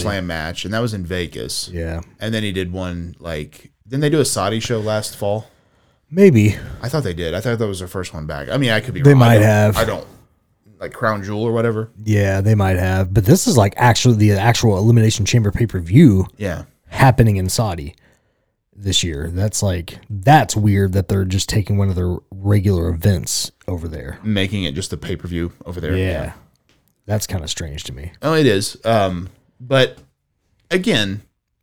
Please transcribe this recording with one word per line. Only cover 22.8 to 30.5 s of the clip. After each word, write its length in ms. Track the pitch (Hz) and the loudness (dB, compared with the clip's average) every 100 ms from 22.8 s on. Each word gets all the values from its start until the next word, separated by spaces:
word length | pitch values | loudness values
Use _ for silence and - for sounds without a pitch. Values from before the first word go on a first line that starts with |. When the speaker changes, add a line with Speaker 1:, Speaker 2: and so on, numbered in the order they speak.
| 85 | 0
Speaker 2:
events 640 | 82 104 90 - - - _ - | 0 2 2 -2 -6 -8 _ -10
over 220 | 87 82 | -8 -8
there. 280 | 78 64 - | -12 -14 -10
Speaker 1:
Making 400 | 107 101 95 104 | -4 -2 -2 -2
it 120 | 85 71 | -4 -6
just 180 | - | -8
a 40 | 80 | -8
pay-per-view 540 | - 90 87 85 85 - - | -8 -8 -6 -6 -6 -8 -14
over 160 | 87 | -8
there. 160 | 78 92 | -4 -2
Speaker 2:
Yeah. 140 | 92 | -2
Speaker 1:
Yeah. 200 | 87 - - _ _ _ _ _ _ - | -4 -8 -14 _ _ _ _ _ _ -6
Speaker 2:
That's 200 | 104 - | -6 -4
kinda 220 | 95 - | -8 -8
strange 380 | - 80 73 - | -8 -8 -10 -12
to 80 | |
me. 180 | 65 78 - | -12 -14 -6
Speaker 1:
Oh, 140 | 147 160 | -2 2
it 100 | 135 | 2
is. 320 | 98 101 - 110 | 2 -2 -6 0
Um, 440 | 113 95 87 90 - _ - | 0 0 -2 -8 -14 _ -18
but 380 | 127 131 127 - _ _ _ _ _ | -2 0 0 -2 _ _ _ _ _